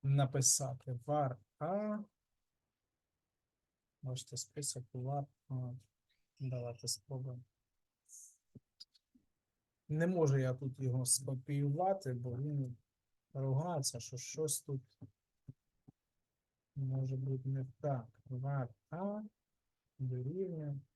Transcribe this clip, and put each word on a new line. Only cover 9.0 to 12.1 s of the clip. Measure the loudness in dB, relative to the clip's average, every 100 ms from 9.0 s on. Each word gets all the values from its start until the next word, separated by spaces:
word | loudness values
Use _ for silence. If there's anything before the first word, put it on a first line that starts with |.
| _ _ _ _ _ _ _ _ -2
Не | 2 4
можу | 6 8 8
я | 4
тут | 0 -4 0
його | 0 2 4
скопіювати, | 2 2 -4 -2 2 2 4 2 2 0